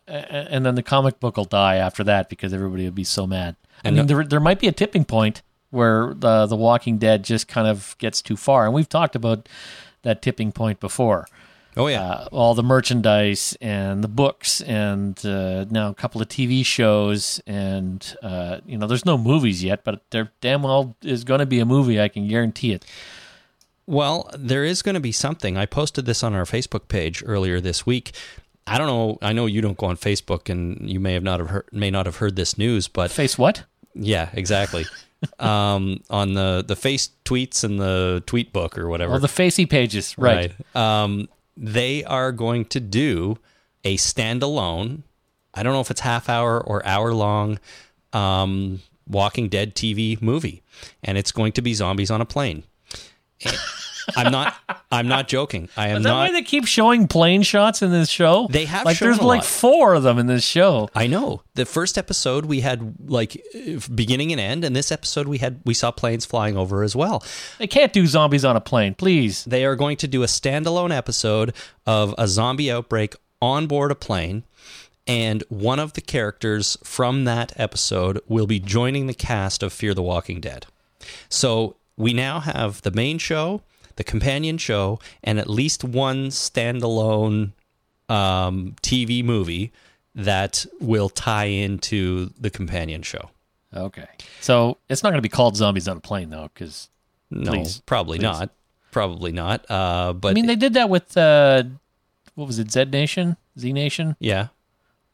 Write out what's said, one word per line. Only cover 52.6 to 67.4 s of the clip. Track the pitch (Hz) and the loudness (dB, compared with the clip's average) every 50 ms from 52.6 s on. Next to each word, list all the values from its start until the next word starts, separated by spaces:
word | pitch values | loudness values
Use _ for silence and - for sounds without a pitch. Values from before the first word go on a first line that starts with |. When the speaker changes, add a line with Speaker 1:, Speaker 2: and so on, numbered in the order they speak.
| - _ _ _ _ - - - - - _ _ _ _ _ - - | -12 _ _ _ _ -20 -20 -20 -20 -20 _ _ _ _ _ -10 -6
Speaker 2:
And | - - - - - | -6 -6 -6 -8 -10
<laughs> | - - - - - - - - - | -12 -12 -14 -14 -14 -12 -8 -6 -2
I'm | 127 120 123 | 0 2 2
not, | 131 131 147 - - - _ - 196 - _ - | 2 0 -2 -4 -6 -8 _ -12 -12 -12 _ -4
I'm | 127 120 120 123 | -2 0 0 0
not | 131 135 135 - | 0 -2 -2 -2
joking. | - 131 147 147 - 92 82 90 - | -2 -2 -2 -2 -4 -8 -8 -8 -6
I | - 107 104 | -4 -2 0
am | 104 104 | 0 2
Speaker 1:
Is | 110 | 2
that | - | 2
Speaker 2:
not | 123 131 - 370 | 2 2 2 2
Speaker 1:
why | |
they | 349 349 | 0 -2
keep | - - - 294 240 | -2 0 -2 0 0
showing | - - - 220 233 240 240 208 - | 2 2 4 6 6 6 6 4 4
plane | - 165 165 170 185 196 | 4 4 6 6 6 4
shots | 202 - - 202 202 220 214 - | 4 4 4 4 4 4 2 2
in | 202 185 | 2 2
this | 175 170 160 - | 4 4 2 2
show? | - - 175 160 170 202 247 196 | 2 4 4 6 6 6 4 2
Speaker 2:
They | 131 151 156 | 0 -2 -2
have | 147 170 196 - | -2 -4 -2 2
Speaker 1:
Like, | 165 170 | 2 2
Speaker 2:
shown | 165 214 233 | 4 4 4
Speaker 1:
there's, | 240 214 | 4 6
Speaker 2:
a | 233 | 6
Speaker 1:
like, | 247 247 233 | 4 4 4
Speaker 2:
lot. | - | 2
Speaker 1:
four | - - - - 247 277 339 285 208 180 | 0 -2 4 6 6 8 8 8 6 6
of | 156 | 6
them | 131 127 120 123 | 6 4 4 4
in | 120 | 4
this | 123 127 120 - | 2 2 2 2
show. | - - 170 185 196 156 117 107 - - | 2 4 6 6 6 6 4 0 -2 -2
Speaker 2:
I | 107 113 | 0 0
know. | 120 147 202 277 - - - _ _ - | 2 2 0 0 -2 -4 -8 _ _ -4
The | - 127 | -4 -4
first | - - 160 175 185 - 202 | -2 -2 -2 -2 -2 -2 -4
episode, | 180 - - - - 135 127 143 156 | -4 -4 -4 -2 0 0 0 0 0
we | 151 147 131 | -2 -2 0
had, | 120 135 127 117 113 110 110 - - 135 | 0 0 -2 -2 -6 -10 -12 -12 -6 -2
like, | 127 120 113 110 - - - - - | 0 0 0 -2 -6 -12 -18 -16 -16
uh, | 226 262 - 165 139 - 131 120 | -12 -10 -8 -8 -8 -8 -6 -2
beginning | 110 113 107 127 131 147 160 | -2 0 2 2 0 0 0
and | 165 131 | -2 -2
end, | 98 98 127 165 170 | -2 -2 -2 -2 -2
and | 147 123 | 0 0
this | 131 151 - | 0 0 -2
episode, | 160 - - - - 147 147 143 | -4 -4 -4 -4 -4 -4 -2 -2
we | 147 127 | -2 -2
had, | 135 131 127 - - | -2 -4 -4 -4 -2
we | 127 117 | -2 0
saw | - - 117 | 0 0 -2
planes | - - - 117 113 113 - | -2 -2 -2 -2 -2 -2 -4
flying | - - 117 107 107 101 | -2 -2 -2 0 0 0
over | 98 92 92 101 98 | 0 0 0 0 0
as | 104 104 101 | 0 0 0
well. | 123 156 202 214 123 - - - - | 0 0 0 0 -2 -4 -8 -14 -14